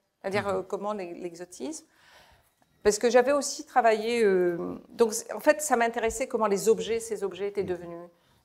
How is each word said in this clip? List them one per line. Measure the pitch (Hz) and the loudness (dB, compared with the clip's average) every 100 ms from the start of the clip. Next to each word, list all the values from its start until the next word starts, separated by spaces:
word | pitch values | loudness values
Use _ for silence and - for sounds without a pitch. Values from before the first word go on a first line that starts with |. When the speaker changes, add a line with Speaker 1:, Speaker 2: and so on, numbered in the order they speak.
| _ _ | _ _
Speaker 1:
c'est-à-dire, | 196 196 196 | -4 -4 -2
Speaker 2:
Mhm. | 190 | -4
Speaker 1:
euh, | |
comment | 185 196 202 | -4 -6 -6
l'e-, | 214 180 170 | -6 -8 -10
l'exotisme. | 180 170 175 - 254 311 _ _ _ - _ _ _ _ _ _ | -12 -12 -18 -12 -10 -10 _ _ _ -20 _ _ _ _ _ _
Parce | 208 202 | 0 2
que | 240 | 4
j'avais | 233 247 | 6 6
aussi | 285 254 - - | 2 0 -8 -2
travaillé, | - 226 220 220 240 | 2 4 2 0 2
euh, | 214 190 180 175 180 180 - | 4 4 2 -2 -6 -10 -14
donc, | - 233 | 0 0
c-, | 214 - | 0 -6
en | 208 | -2
fait, | 302 302 | 2 2
ça | - 240 | 2 0
m'intéressait | 233 233 226 226 254 | 0 0 -4 -2 -4
comment | 233 214 | -2 0
les | 202 180 | 2 2
objets, | 220 185 226 | 2 0 -6
ces | 226 202 | -4 -6
objets | 190 175 202 | -6 -6 -8
étaient | 202 | -4
Speaker 2:
Mhm. | 190 | -4
Speaker 1:
devenus. | 175 175 170 175 _ _ _ | -6 -8 -14 -18 _ _ _